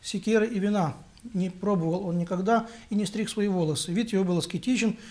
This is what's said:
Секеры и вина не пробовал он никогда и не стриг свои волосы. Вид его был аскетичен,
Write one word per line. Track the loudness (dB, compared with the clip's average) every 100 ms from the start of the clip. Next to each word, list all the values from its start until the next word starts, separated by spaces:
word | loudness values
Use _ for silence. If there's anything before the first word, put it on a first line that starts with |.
Секеры | -6 -4 2 2 4
и | 0
вина | 2 2 0 -4 -16 -18 -6
не | -2 -2
пробовал | -2 0 2 2 0 -2
он | -2
никогда | -2 -2 4 2 2 -12 -4
и | -2
не | -2
стриг | -2 -4
свои | 0 0
волосы. | 2 0 0 -2
Вид | -2 0
его | 0
был | 2 0
аскетичен, | 0 -4 0 2 2 0 -10